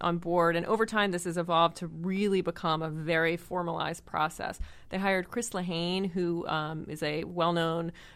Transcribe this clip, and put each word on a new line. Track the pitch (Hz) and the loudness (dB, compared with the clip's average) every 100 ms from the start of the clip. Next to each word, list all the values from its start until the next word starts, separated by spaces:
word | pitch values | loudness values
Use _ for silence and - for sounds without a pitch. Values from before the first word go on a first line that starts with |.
on | 170 170 | 0 0
board. | 170 175 170 170 | 2 4 4 4
And | 170 | 2
over | 220 220 | 2 2
time, | 220 202 | 2 2
this | 175 175 | 0 -2
has | 170 | -2
evolved | 170 165 170 165 | 2 4 4 2
to | 170 | -10
really | 160 180 190 208 196 | -6 -2 0 2 2
become | 175 170 170 160 | 0 -2 0 0
a | 160 | -2
very | 156 156 165 165 165 | -4 0 2 2 0
formalized | - 180 170 165 151 165 - | -4 -4 -2 -2 -4 -6 -4
process. | 165 156 - - - - - - | -2 0 -2 -6 -6 -10 -12 -8
They | 190 | -2
hired | 196 190 180 | 2 2 0
Chris | 240 233 | -4 -4
Lehane, | 190 180 165 170 185 196 | -4 -2 -2 0 0 0
who, | 180 175 170 - | 0 0 0 0
um, | 156 151 160 - | -2 -2 -6 -8
is | 151 | -4
a | 151 151 160 | -2 -2 -4
well-known, | 175 170 170 165 165 165 - - | 0 2 4 2 0 -4 -8 -16